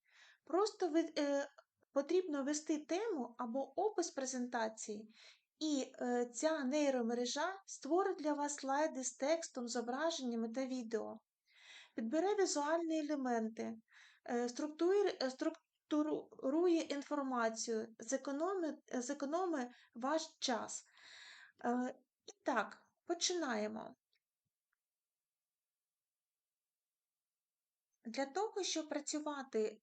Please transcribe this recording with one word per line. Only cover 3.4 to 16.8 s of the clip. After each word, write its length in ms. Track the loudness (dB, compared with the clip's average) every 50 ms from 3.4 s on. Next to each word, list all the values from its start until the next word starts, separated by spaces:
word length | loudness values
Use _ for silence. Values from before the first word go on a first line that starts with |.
| -4 -2 -2 -2 -2 -2 0 0
опис 300 | 2 2 2 0 -2 -2
презентації, 1000 | -2 -4 -4 -2 -2 -4 -2 -2 0 -2 -2 -2 -4 -6 -8 -8 -8 -8 -10 -14 -18 -20 -20 -20 -20 _ _ _ _ _
і, 320 | -2 0 0 0 0 -4 -4 -2
е, 240 | 0 2 2 2 0 0 -2
ця 300 | 0 0 0 2 2 0
нейромережа 1000 | 2 2 4 4 4 4 4 2 2 0 0 0 0 0 0 0 -2 -2 -6 -10
створить 520 | -14 -12 -10 0 2 4 4 4 2 0
для 160 | 0 0 0 0
вас 220 | 2 0 -2 -2
слайди 480 | -4 -2 0 2 2 2 2 0 -4 -6
з 80 | -6
текстом, 560 | -4 0 2 2 2 2 0 -4 -6 -6 -4
зображеннями 840 | -2 -2 -2 -2 -2 -2 0 0 0 0 0 -2 -2 -2 -2 -2 -2
та 160 | -2 -2 -2
відео. 540 | -2 -2 -4 -2 -2 -2 -2 -2 -4 -8 -12 -16 _ _ _ _ _ _ -20 -20 -20 -20 -20 -20 -10 _
Підбере 380 | -4 -2 0 2 4 4 4 4
візуальні 640 | 4 4 4 4 2 2 2 2 2 2 2 0 0
елементи, 760 | 2 0 0 0 0 0 2 2 0 -2 -2 -4 -6 -6 -6 -10 -14 _ -20 -20 -20 -20 -20 _ -6
е, 240 | -2 0 0 0 0
структур-, 720 | -2 -4 -4 -4 0 2 4 6 6 6 4 4 2 0 -2
е, 80 | -2
структурує 1500 | -2 -2 -2 -2 -2 -4 _ _ _ _ _ 0 2 2 2 2 0 -2 -4 -8 -10 -4 -2 2 4 4 6 6 6 4